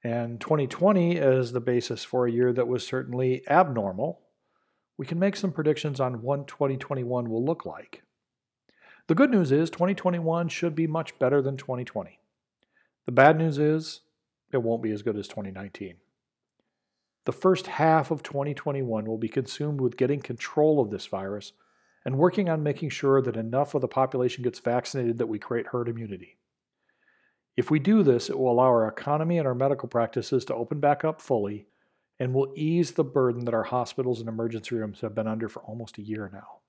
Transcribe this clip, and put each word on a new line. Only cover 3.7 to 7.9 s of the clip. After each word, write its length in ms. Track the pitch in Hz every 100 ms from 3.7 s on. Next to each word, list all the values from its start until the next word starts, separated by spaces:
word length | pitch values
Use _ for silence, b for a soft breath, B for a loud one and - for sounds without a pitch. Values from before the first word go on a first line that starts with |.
| 120 98 92 143 175 _ _ _ _ _ _ _ -
we 100 | 135
can 120 | 170
make 160 | 196
some 160 | 196 190
predictions 480 | 156 151 156 151 135
on 240 | 127 120
what 240 | 120 143 143
twenty 300 | - 139 135
twenty-one 520 | - 139 120 123 120
will 160 | 113
look 220 | 131 170 -
like. 380 | 78 -